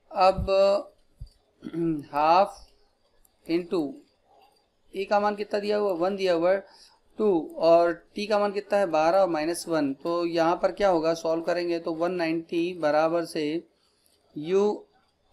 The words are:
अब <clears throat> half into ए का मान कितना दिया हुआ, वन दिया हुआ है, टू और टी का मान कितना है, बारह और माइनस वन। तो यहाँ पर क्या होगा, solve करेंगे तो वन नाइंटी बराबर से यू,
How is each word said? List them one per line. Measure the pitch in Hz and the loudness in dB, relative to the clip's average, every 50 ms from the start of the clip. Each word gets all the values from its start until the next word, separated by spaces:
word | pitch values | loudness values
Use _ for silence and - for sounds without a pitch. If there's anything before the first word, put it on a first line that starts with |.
| _ _ | _ _
अब | 320 208 185 190 190 185 - 190 190 196 196 196 202 202 - - - _ _ _ _ _ - - _ _ _ _ _ _ - | -2 2 2 2 2 2 -2 0 2 2 4 4 2 0 -4 -8 -16 _ _ _ _ _ -20 -20 _ _ _ _ _ _ -16
<clears throat> | - - 165 170 165 160 147 135 - - | -10 -6 -4 -2 -2 -2 -4 -6 -6 -2
half | 143 151 156 170 185 202 202 - - - - _ _ _ _ _ _ _ _ _ _ _ _ _ _ _ | 0 2 4 4 4 4 2 -2 -10 -20 -20 _ _ _ _ _ _ _ _ _ _ _ _ _ _ _
into | - 165 175 180 170 202 175 151 135 135 - - _ _ _ _ _ _ _ _ _ _ _ _ _ _ _ _ _ - | -4 -4 -4 -2 -2 -4 -4 -4 -4 -8 -14 -20 _ _ _ _ _ _ _ _ _ _ _ _ _ _ _ _ _ -10
ए | 190 196 | -10 -4
का | 190 214 202 | 0 0 0
मान | 208 208 208 | 2 0 -2
कितना | 196 208 - - 208 | -4 -6 -6 -4 -4
दिया | 202 208 208 | -2 -2 -2
हुआ, | 208 208 202 180 | 0 0 -2 0
वन | 160 175 196 202 | 0 -2 -2 -2
दिया | 190 190 185 175 | -2 0 0 2
हुआ | 165 165 180 190 | 2 2 2 2
है, | 196 190 - - - - _ _ _ _ _ _ - 214 | 0 -2 -8 -18 -20 -20 _ _ _ _ _ _ -2 0
टू | 208 185 165 147 - - - | 2 2 0 -2 -4 -4 0
और | 165 165 165 170 170 170 165 165 - _ _ | 4 6 6 6 6 2 0 -4 -10 _ _
टी | 214 208 | -8 -4
का | 202 214 202 | -2 0 0
मान | 208 202 190 | 0 0 -2
कितना | 202 - - 208 202 | -6 -4 -2 0 0
है, | 202 | 0
बारह | 175 160 156 156 165 180 196 | 2 2 2 2 4 4 4
और | 196 175 | 4 2
माइनस | 165 151 151 160 170 165 - 170 | 2 -2 -2 -4 -4 -6 -4 -4
वन। | 165 156 147 139 135 | -2 0 0 -2 -2
तो | - - 170 170 175 175 | -4 -6 -4 -2 -2 -2
यहाँ | 170 165 170 160 165 180 | -2 0 0 2 2 2
पर | 175 - 190 175 | 2 0 -2 0
क्या | - 202 196 | 0 2 2
होगा, | 180 165 156 160 165 | 2 2 2 0 -2
solve | 165 - 165 160 165 165 | -2 -2 -2 -2 -2 -2
करेंगे | 175 175 175 175 175 170 165 | -2 -2 -2 -2 -2 -4 -4
तो | 165 175 165 | -4 -6 -4
वन | 156 170 175 185 | -2 -2 -2 -2
नाइंटी | 180 170 160 165 165 165 - - 170 170 180 185 | -2 -2 -2 -2 -4 -6 -4 -4 -2 -2 -4 -4
बराबर | 175 156 147 147 151 160 160 165 170 165 | -2 0 2 2 2 2 2 0 -2 -4
से | 160 - 170 151 147 156 170 - _ _ _ _ _ _ _ _ _ _ _ _ _ _ 151 | -4 -6 -4 -4 -4 -4 -6 -8 _ _ _ _ _ _ _ _ _ _ _ _ _ _ -12
यू, | 147 165 185 196 202 208 - - - _ _ _ _ _ _ _ _ _ | -6 -2 0 2 2 0 0 -4 -8 _ _ _ _ _ _ _ _ _